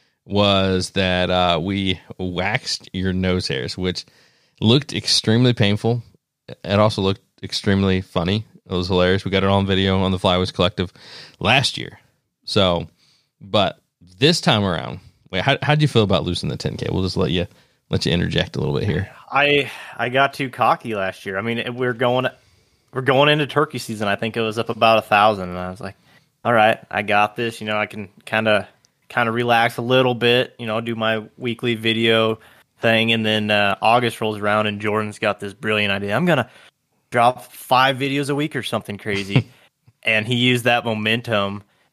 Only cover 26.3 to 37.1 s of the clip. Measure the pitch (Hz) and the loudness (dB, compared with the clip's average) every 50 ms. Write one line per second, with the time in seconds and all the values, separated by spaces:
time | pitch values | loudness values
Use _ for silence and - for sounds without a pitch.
26.3 | _ _ - 117 120 113 107 110 113 - - - - 98 104 101 104 104 104 107 | _ _ -2 2 4 6 6 4 4 0 -4 -6 -6 -4 -2 0 2 2 2 2
27.3 | - - 120 113 - - 107 107 110 107 107 101 - 110 101 92 _ _ _ - | 0 -4 -6 -6 -6 -8 -6 -4 -4 -2 -4 -4 -6 -10 -14 -14 _ _ _ -4
28.3 | - 110 110 110 104 98 95 - _ _ _ _ _ _ _ - - 123 120 113 | -2 0 2 2 2 2 0 -4 _ _ _ _ _ _ _ -6 -2 -2 0 0
29.3 | 113 120 120 120 120 117 117 120 - - 120 120 127 131 131 127 123 113 120 120 | 0 0 0 2 4 4 4 2 0 -2 -2 2 2 4 4 2 2 2 2 2
30.3 | 120 123 131 - - - 120 113 107 113 117 117 117 113 110 110 110 110 107 110 | 2 2 2 -2 -6 -10 -8 -6 -4 -4 -4 -4 -4 -2 -2 -2 -2 -2 -4 -8
31.3 | - - 127 123 113 110 - 123 117 107 110 113 113 113 113 113 113 113 110 110 | -14 -8 -6 -6 -6 -4 -2 -4 -4 0 0 0 0 2 2 4 4 4 2 2
32.3 | 113 - - - - - _ _ _ _ - 117 113 110 113 113 113 113 110 107 | 0 -4 -8 -16 -20 -20 _ _ _ _ 0 2 2 4 2 2 0 0 0 0
33.3 | 107 107 107 104 107 104 101 101 98 - 104 110 117 123 120 117 113 - 113 110 | 0 0 0 0 2 2 2 2 0 0 2 2 4 4 2 0 -2 -4 -4 -4
34.3 | 107 104 101 104 104 107 107 107 101 101 107 107 104 110 107 107 104 - - 107 | -4 -2 0 0 2 2 2 0 -2 -4 -4 -2 -2 -2 -2 -4 -6 -2 -2 -2
35.3 | 101 - 101 101 98 - - 107 107 107 104 101 98 101 101 101 104 120 170 180 | -2 -2 -6 -12 -10 -6 -4 -2 0 0 0 0 0 -2 -2 -2 0 0 2 2
36.3 | 165 135 117 - - - - - _ _ _ _ _ _ _ _ | 2 0 0 -4 -8 -16 -20 -20 _ _ _ _ _ _ _ _